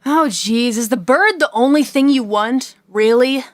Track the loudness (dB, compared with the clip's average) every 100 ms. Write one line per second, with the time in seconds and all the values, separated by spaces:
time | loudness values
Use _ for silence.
0 | 0 0 0 -2 -4 -2 0 -2 -4 -4
1 | 0 2 2 0 -2 0 2 2 0 0
2 | 2 0 0 -2 -2 -4 -6 -18 _ 0
3 | 2 4 2 0 -6